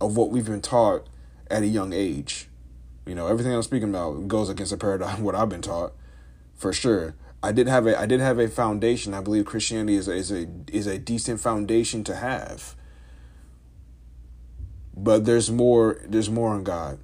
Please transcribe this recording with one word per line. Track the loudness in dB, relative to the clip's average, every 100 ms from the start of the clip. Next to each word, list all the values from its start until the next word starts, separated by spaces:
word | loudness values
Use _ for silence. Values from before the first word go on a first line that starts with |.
of | 0 2
what | 2
we've | 2 -2
been | -4
taught | 0 4 4 2 -4 -20 -20 -16 -4
at | 0
a | 0
young | 0 -2
age. | -2 -2 -4 -8 -10 -12 -20 -20 -20 -20 -16
You | -12
know, | -4 0
everything | 0 0
I'm | -2
speaking | -2 -2 -2
about | -2 -4 -6 -2
goes | 0 0
against | -4 -6
the | -4
paradigm | -2 -2 -4
of | -4
what | -2
I've | 0 -2
been | -2
taught, | -6 -6 -6 -10 -20 -20 -20 -20 -20
for | -8 -4
sure. | -2 2 2 0 -10 -18 -8
I | 0
did | 2 4
have | 4 4
a, | 2
I | 2
did | 2
have | 2 2
a | 0
foundation. | 0 -2 2 2 0 -2
I | -6
believe | 0 0 0
Christianity | -2 -4 -2 2 2
is | 0
a, |
is | -4 -4
a, | -6 -6 -10 -6
is | -4 -4
a | -4
decent | -4 -4 -2 -4
foundation | -2 -2 2 2 2 -2
to | -6
have. | -6 -4 -6 -8 -12 -16 -18 -20 -20 -20 -20 -20 -20 -20 -20 -20 -20 -20 -20 -20 -20 -20 -20 -18 -14 -14 -14 -16 -2
But | 4 4
there's | 6 4 4
more, | 4 6 8 6 2 -2
there's | 0 2
more | 0 0
in | 0
God. | -2 -4 -6 -8